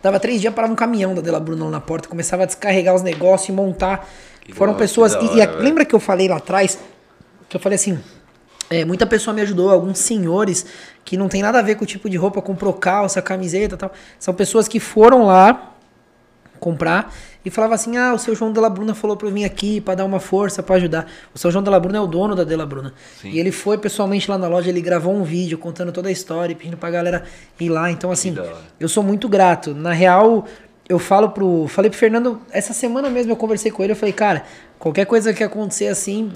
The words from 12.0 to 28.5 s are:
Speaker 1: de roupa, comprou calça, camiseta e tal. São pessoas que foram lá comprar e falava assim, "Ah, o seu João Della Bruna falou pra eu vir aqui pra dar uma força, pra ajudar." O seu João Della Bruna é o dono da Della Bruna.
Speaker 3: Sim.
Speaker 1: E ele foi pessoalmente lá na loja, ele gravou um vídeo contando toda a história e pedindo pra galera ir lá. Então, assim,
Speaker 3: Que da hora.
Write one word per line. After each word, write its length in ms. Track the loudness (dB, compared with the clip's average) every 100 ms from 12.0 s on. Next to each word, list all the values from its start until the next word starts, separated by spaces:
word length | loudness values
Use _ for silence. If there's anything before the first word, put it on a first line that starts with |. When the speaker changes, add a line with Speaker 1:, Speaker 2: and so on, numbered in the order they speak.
| -6
Speaker 1:
de 80 | -2
roupa, 240 | -2 -2
comprou 320 | -6 -4 -4
calça, 480 | -2 0 0 0 -2
camiseta 540 | -4 -6 -4 -4 -4 -6
e 20 |
tal. 140 | -12 -14 -20 _
São 160 | -6
pessoas 340 | -2 2 2 2
que 120 | -2
foram 460 | -2 8 8 10 8
lá 460 | 8 8 6 -6 -20 _ _ _ _ _ _ _ -8
comprar 520 | -6 -2 0 0 -2 -12 -20 -14
e 60 | -8
falava 240 | -2 0
assim, 240 | 0 -2 0
"Ah, 160 | 0
o 60 | 0
seu 160 | -2 -2
João 160 | -2
Della 180 | 2 0
Bruna 240 | 0 -4
falou 240 | -4 -4 -4
pra 100 | -4
eu 60 |
vir 120 | -4 -4
aqui 360 | -4 -4 -2
pra 140 | -2 -2
dar 100 | -2
uma 140 | -4
força, 420 | -2 -2 -2 -4
pra 140 | 0 2
ajudar." 320 | 2 -4 -8 -16 -20
O 60 | -4
seu 100 | -2
João 140 | 0
Della 160 | 2 2
Bruna 180 | 2 -2
é 40 |
o 40 | -2
dono 280 | -2 -2 -2
da 80 |
Della 220 | -2 -4 -6
Bruna. 260 | -10 -12 -16 -20 -20
Speaker 3:
Sim. 100 | -8
Speaker 1:
E 80 | -2
ele 120 | -2
foi 260 | -2 -2 -2
pessoalmente 500 | -2 -4 -2 -2 -2
lá 80 | -4
na 100 | 0
loja, 220 | 0 0
ele 120 | -2
gravou 320 | -2 -2 0
um 100 | -2
vídeo 340 | -2 -4 -4 -6
contando 340 | -8 -8 -8
toda 180 | -6 -6
a 20 |
história 420 | -6 -6 -6 -6
e 20 | -6
pedindo 220 | -12 -10
pra 140 | -6
galera 320 | -4 -2 -4 -8 -20 -20 _
ir 100 | -2
lá. 200 | 0 -2
Então, 200 | -4 -4
assim, 180 | -4 -4
Speaker 3:
Que 60 | -6
da 60 |
hora. 140 | -10